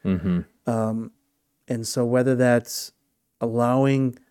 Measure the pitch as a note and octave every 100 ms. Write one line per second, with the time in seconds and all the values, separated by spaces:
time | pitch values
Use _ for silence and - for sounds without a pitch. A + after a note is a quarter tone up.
0 | G2+ F#2 F#2 F2 - _ - A2+ A2 A2
1 | A2+ _ _ _ _ _ - A#2+ A2 B2+
2 | A#2+ B2+ B2+ B2+ B2 A#2+ - - - _
3 | _ _ _ - A#2 A#2 A#2+ B2+ C3+ C3+
4 | C3 A#2 _